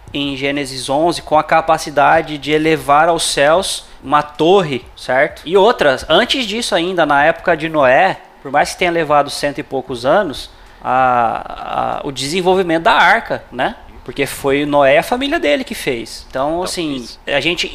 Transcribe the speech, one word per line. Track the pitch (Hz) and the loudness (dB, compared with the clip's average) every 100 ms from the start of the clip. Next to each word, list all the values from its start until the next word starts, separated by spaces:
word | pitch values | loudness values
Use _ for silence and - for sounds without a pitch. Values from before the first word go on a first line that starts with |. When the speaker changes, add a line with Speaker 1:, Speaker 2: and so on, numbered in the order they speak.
| - | -12
Speaker 1:
em | 143 143 131 | -6 -6 -4
Gênesis | 139 143 135 131 123 | -4 -4 -6 -8 -4
onze | 143 170 151 | 0 0 -2
com | - 151 | 0 0
a | |
capacidade | - 165 156 160 160 143 143 160 151 147 | 4 2 2 -2 0 2 4 4 0 -8
de | 139 | -2
elevar | 156 160 156 131 147 170 | 0 2 0 2 4 4
aos | 165 | 2
céus | - 151 143 170 196 - - - | 0 2 4 2 0 -8 -12 -16
uma | 135 147 | -2 0
torre, | - - 160 202 156 123 - - | 0 0 4 4 2 -6 -8 -14
certo? | - 131 151 - 147 | -2 0 0 -2 0
E | 196 | 4
outras, | 214 240 147 127 - | 4 4 0 0 2
antes | 170 240 277 214 | 2 2 -2 -4
disso | 220 226 | -6 -2
ainda, | 185 175 180 151 | -2 -2 0 2
na | 143 151 | 4 4
época | - - 165 | 2 -2 -2
de | 160 | -2
Noé, | 156 131 139 185 147 - - | 2 4 6 4 0 -12 -18
por | 139 | -4
mais | 143 - | 0 0
que | - | -2
tenha | 180 | -2
levado | 170 147 147 139 | 0 2 2 2
cento | - 147 139 | -2 -6 -6
e | |
poucos | - 135 - 120 131 | -8 -8 -6 -4 0
anos, | 185 175 120 - - - - | 0 0 -8 -14 -20 -20 -12
a, | 120 127 127 120 117 - - - - - 120 120 | -2 0 2 2 0 -2 -10 -12 -8 -4 -4 -6
a, | 147 | -8
o | |
desenvolvimento | 131 139 185 175 185 175 165 | -8 -6 -2 0 0 0 0
da | 180 | 2
arca, | - 175 226 - 127 - | 4 4 2 -2 -8 -8
né? | 123 165 - - - | -6 -6 -6 -20 -18
Porque | - 123 135 | -12 -6 -4
foi | - 139 139 147 | -2 -2 0 0
Noé | 143 135 151 | 4 4 4
e | |
a | |
família | - 247 277 339 | 2 -4 -2 -2
dele | 302 277 | 0 -2
que | 247 220 | -4 -6
fez. | 156 117 110 - - | -6 -6 -8 -14 -10
Então, | 131 147 | -6 -4
Speaker 2:
Então, | 170 | -4
Speaker 1:
assim, | 180 185 156 135 | -6 -6 -6 -8
Speaker 2:
isso. | 110 - - | -10 -14 -4
Speaker 1:
a | 143 | -2
gente, | 151 175 - | -2 -4 -6